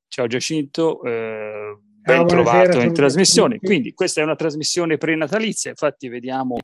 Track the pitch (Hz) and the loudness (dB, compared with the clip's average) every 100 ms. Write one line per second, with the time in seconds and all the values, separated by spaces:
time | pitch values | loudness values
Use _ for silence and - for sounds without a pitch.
0 | - - 123 120 - 160 143 - 165 - | -14 -6 -4 -4 -4 -6 -6 -2 -2 -2
1 | 165 117 113 110 107 107 104 104 _ _ | -6 -6 -6 -8 -10 -10 -12 -14 _ _
2 | - 131 170 175 117 117 - 170 120 165 | 2 4 4 4 4 6 6 4 2 4
3 | 143 147 - - 160 107 185 180 127 - | 2 4 4 4 2 0 0 0 0 -4
4 | 185 - 156 151 160 147 147 - 165 147 | -2 0 -2 -2 -4 -4 -4 -2 -2 -2
5 | 156 160 151 202 220 - 135 117 151 - | 0 -2 -2 -2 -2 -4 -8 -4 -4 -4
6 | 127 123 123 131 127 120 | -12 -10 -8 -6 -4 -6